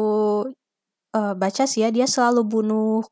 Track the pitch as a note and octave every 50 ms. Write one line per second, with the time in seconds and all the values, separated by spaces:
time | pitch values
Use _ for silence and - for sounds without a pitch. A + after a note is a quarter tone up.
0 | G#3+ G#3+ G#3+ G#3+ G#3+ G#3 G#3 G#3 G3+ C4+ B3+ _ _ _ _ _ _ _ _ _
1 | _ - - A3 G#3 G3+ F#3+ F#3 F#3+ G3 - - C4+ C4+ - A3 G#3+ A3+ A3 A#3+
2 | B3+ C4 - C4 A#3+ A#3+ B3 A#3 A3+ G#3 A3 A3 G#3+ G#3+ G#3+ A3 A3 A3 A3 A3
3 | A3 -